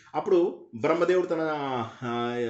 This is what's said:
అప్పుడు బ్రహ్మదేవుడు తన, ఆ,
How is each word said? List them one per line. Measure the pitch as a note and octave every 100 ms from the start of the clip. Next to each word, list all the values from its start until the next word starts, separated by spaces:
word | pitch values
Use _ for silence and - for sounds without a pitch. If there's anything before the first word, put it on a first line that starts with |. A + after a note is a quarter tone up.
| -
అప్పుడు | D3+ F3 F3+ F3+ - -
బ్రహ్మదేవుడు | A#2 C#3+ E3 E3+ F#3 F3
తన, | E3 D#3+ D3+ C#3 B2+ A#2 -
ఆ, | B2 A#2+ A#2+ A#2+